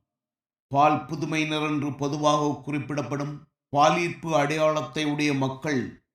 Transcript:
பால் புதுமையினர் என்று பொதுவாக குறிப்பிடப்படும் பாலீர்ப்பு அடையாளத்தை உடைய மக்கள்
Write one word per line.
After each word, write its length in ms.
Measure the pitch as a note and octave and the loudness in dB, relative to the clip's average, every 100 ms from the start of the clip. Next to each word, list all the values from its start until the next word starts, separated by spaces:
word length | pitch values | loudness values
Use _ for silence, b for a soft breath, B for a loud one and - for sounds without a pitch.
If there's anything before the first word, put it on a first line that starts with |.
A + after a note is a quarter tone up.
| _ _ _ _ _ _ _ | _ _ _ _ _ _ _
பால் 400 | C#3 D3+ D3 - | 2 4 2 -4
புதுமையினர் 560 | D#3 D#3+ D#3+ D#3 D#3 | -8 -4 -2 -2 -2
என்று 320 | D3+ D3+ C#3+ | -2 -2 -4
பொதுவாக 680 | B2+ C#3+ D3 D3+ D3+ D3 C#3 | -4 -4 0 2 4 2 -2
குறிப்பிடப்படும் 840 | - D3 B2+ D3 A#2 C#3+ C#3+ D3 - _ _ | -4 -6 -4 -4 -4 -6 -6 -10 -16 _ _
பாலீர்ப்பு 680 | C#3+ D#3 F3 F3 - E3+ D3+ | 4 4 4 0 -4 0 2
அடையாளத்தை 680 | C#3+ D#3 D#3 D#3 C#3+ D#3 | 2 2 2 0 -2 -4
உடைய 300 | D3+ D3 D3 | -2 0 0
மக்கள் 680 | C3+ C3+ C3 D#3 C3+ G2 - _ | 2 0 -2 -2 -2 -4 -8 _